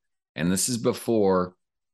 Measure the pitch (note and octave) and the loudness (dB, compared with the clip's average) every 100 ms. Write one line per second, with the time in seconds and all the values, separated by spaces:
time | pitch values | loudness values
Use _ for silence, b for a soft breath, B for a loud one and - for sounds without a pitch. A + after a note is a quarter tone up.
0 | _ _ _ - E2+ F#2+ - A#2+ B2 G#2 | _ _ _ -4 -2 0 -2 -2 -2 -2
1 | - A2+ G2 F#2 F2+ - _ _ _ | 0 2 2 2 0 -6 _ _ _